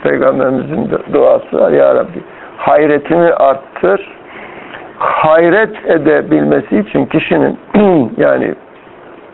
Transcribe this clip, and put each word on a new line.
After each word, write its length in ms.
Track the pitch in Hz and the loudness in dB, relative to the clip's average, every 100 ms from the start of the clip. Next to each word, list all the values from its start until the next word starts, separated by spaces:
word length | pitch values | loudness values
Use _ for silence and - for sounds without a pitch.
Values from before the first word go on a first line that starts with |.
Peygamberimizin 880 | 147 139 139 139 135 135 135 156 - | -4 0 0 0 0 -2 -4 -6 -4
de 220 | 160 - | -6 -2
duası 460 | 143 131 127 - - | 2 2 2 0 0
var, 120 | - | 2
"Ya 220 | 147 69 | 4 2
Rabbi, 280 | 127 - - - - - - | 2 -2 -8 -16 -20 -20 -6
hayretimi 760 | - 143 151 147 - 165 170 | 0 2 2 0 0 2 2
arttır." 880 | - 135 139 - - 175 196 - - - - - - - - - - | 2 2 0 -6 -4 -2 -2 -4 -20 -20 -20 -18 -18 -18 -18 -18 -8
Hayret 920 | - - 156 160 170 190 214 214 - | -4 0 2 4 4 2 0 -4 -2
edebilmesi 880 | 165 147 147 - 156 147 143 135 - | 0 2 0 2 0 2 0 0 -2
için 280 | 208 151 135 | -2 -2 -2
kişinin, 520 | 156 - 170 139 - - | -2 -2 0 0 -4 -4
<clears throat> 360 | 202 208 170 117 120 | 0 4 2 0 0
yani 380 | 147 131 113 - - - - - - - - | 0 0 -2 -6 -14 -20 -20 -20 -20 -20 -20